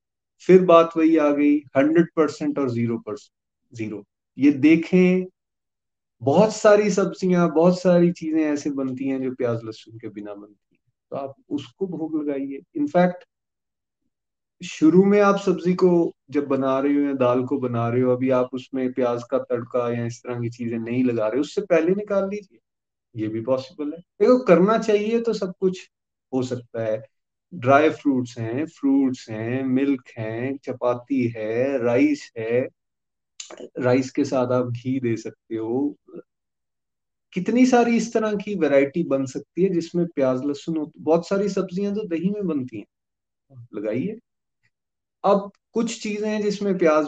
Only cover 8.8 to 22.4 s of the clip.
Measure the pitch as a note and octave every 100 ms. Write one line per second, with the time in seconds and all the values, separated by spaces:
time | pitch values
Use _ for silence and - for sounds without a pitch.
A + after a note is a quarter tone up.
8.8 | C3+ B2+ C3+ C3+ C3 C3 A#2+ A2+ A2 A2
9.8 | - A2+ A2 G#2 G#2 G2+ G#2 G#2 _ _
10.8 | _ _ - B2+ C#3 - - - - -
11.8 | F#3+ D#3 D#3 D#3 D3 C#3 C#3 C3+ - -
12.8 | D3 F3 F3+ F3 - _ _ _ _ _
13.8 | _ _ _ _ _ _ _ - F3+ -
14.8 | D#3 F3 G3 G3+ G3+ G3 F#3+ E3 E3+ F3+
15.8 | F#3 F3 E3+ - - C#3+ C#3 C3+ C3+ C3+
16.8 | C#3+ C#3+ C#3+ C#3 B2 B2 B2+ C3+ B2 A#2+
17.8 | A#2 B2 B2+ B2 C3 B2+ B2 B2+ B2+ C3+
18.8 | B2+ B2+ A#2+ A#2+ A#2+ C3 C3 A#2+ A#2 B2
19.8 | A#2+ A#2+ A#2 A#2 - A#2+ A#2 A#2 A#2 A#2
20.8 | A2+ A#2+ B2+ A#2 G#2+ B2 C#3+ - G3 E3
21.8 | E3 G3 G#3 G3 G3 G#3